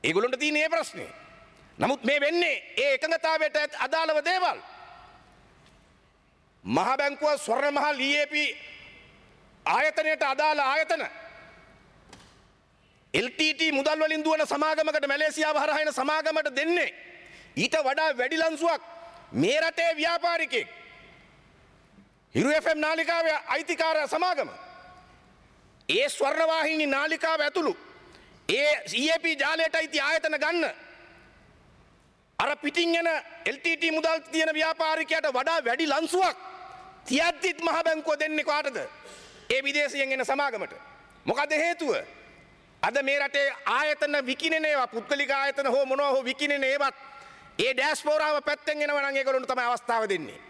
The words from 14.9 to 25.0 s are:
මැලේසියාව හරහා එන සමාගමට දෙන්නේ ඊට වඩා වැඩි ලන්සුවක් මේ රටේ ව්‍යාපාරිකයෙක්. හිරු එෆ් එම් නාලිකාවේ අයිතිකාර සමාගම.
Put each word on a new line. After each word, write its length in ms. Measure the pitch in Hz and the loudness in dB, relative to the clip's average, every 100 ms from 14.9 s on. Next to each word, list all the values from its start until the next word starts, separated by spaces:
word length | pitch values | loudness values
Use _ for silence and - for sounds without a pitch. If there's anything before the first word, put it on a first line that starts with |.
| 302 285 | 0 0
මැලේසියාව 500 | 285 311 302 302 302 | 2 0 2 0 2
හරහා 240 | 294 302 | 2 2
එන 120 | 302 | 0
සමාගමට 600 | 262 269 311 311 311 294 262 | 0 0 2 2 0 -2 -2
දෙන්නේ 340 | 311 349 277 - - - - - - | 0 0 0 -4 -20 -20 -20 -20 -12
ඊට 220 | - 254 311 | -4 0 4
වඩා 380 | 269 285 311 247 | 4 4 0 0
වැඩි 200 | 254 320 | 0 2
ලන්සුවක් 440 | 320 311 339 311 - - - - - | 0 2 0 0 -4 -20 -20 -20 -10
මේ 300 | 113 185 294 | 0 2 2
රටේ 360 | 320 330 330 320 | 0 2 0 2
ව්‍යාපාරිකයෙක්. 720 | 320 339 339 339 320 247 143 - - - - - - - - - - _ _ - - _ _ 123 | 0 0 0 0 -2 -2 -4 -14 -20 -20 -20 -20 -20 -20 -20 -20 -20 _ _ -20 -20 _ _ 0
හිරු 160 | 233 | 2
එෆ් 160 | 302 311 | 2 2
එම් 120 | 311 | 0
නාලිකාවේ 580 | 302 320 330 339 330 302 - | 0 0 0 0 0 -2 -2
අයිතිකාර 640 | 277 330 330 320 311 285 | -4 -2 0 2 2 0
සමාගම. 420 | 320 370 320 208 - - - - - | 0 0 0 -4 -8 -18 -20 -20 -20